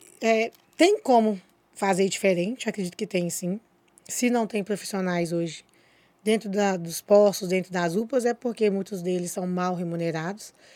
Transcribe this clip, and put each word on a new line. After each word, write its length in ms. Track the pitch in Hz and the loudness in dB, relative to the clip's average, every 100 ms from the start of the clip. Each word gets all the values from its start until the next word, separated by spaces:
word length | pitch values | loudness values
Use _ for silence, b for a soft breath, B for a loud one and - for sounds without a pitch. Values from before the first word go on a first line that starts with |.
| - - | -20 -2
é, 300 | 226 226 226 - _ - | 2 2 0 -6 _ 4
tem 240 | 339 415 | 4 4
como 400 | - 240 220 190 - _ _ | 4 4 4 0 -8 _ _
fazer 340 | - 196 185 196 | -4 0 2 0
diferente, 600 | - 196 175 180 262 226 | 0 0 2 0 -4 -6
acredito 280 | 208 180 - | -4 -6 -6
que 100 | 208 | -4
tem 220 | 185 175 | -4 -4
sim. 280 | - 180 202 _ _ _ _ - | -4 -6 -6 _ _ _ _ -12
Se 220 | - 247 | -2 0
não 180 | 240 220 | 0 -2
tem 160 | 214 | -4
profissionais 720 | 185 196 - 196 185 175 170 | -4 -6 -6 -4 -2 -2 -2
hoje 320 | 170 170 156 - b b b b b | -2 -4 -8 -20 b b b b b
dentro 260 | 214 220 214 | 0 0 0
da, 260 | 196 202 185 | 0 0 0
dos 240 | 165 160 | -4 -6
postos, 480 | - 208 202 180 185 | 4 6 6 2 -2
dentro 240 | 185 180 | -2 -2
das 240 | 180 175 180 | -2 0 0
upas, 280 | 226 262 233 | -2 0 0
é 80 | |
porque 340 | 240 247 214 214 | -2 -4 0 0
muitos 300 | 196 190 196 | 0 -4 -6
deles 280 | 175 180 175 | -4 -2 -4
são 160 | - 180 | -6 -4
mal 280 | 180 180 | -2 -2
remunerados. 800 | 180 175 170 165 160 165 208 - _ B | -2 -4 -4 -4 -4 -6 -8 -14 _ B